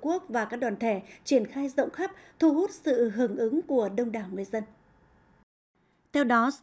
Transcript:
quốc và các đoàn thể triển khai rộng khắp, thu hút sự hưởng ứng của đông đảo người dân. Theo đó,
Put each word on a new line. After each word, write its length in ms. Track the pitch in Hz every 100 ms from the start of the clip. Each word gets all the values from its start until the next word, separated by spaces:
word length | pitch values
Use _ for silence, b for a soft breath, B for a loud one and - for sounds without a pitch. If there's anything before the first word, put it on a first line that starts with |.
quốc 240 | 294 359 359
và 160 | 233 214
các 120 | 247
đoàn 180 | 247 202
thể 260 | 233 196 202 B
triển 220 | - 269 208
khai 240 | 277 277
rộng 200 | 262 -
khắp, 220 | - 381 B B -
thu 140 | 320
hút 180 | 294 392
sự 380 | - - 247 233
hưởng 280 | 208 247 254
ứng 240 | 226 285
của 280 | 339 269 202 196
đông 160 | 240
đảo 140 | 220 185
người 120 | 190 196
dân. 180 | 220 214 - _ _ _ _ _ _ _ _ _ _ _ _ _
Theo 100 | 285
đó, 280 | 262 233 233 -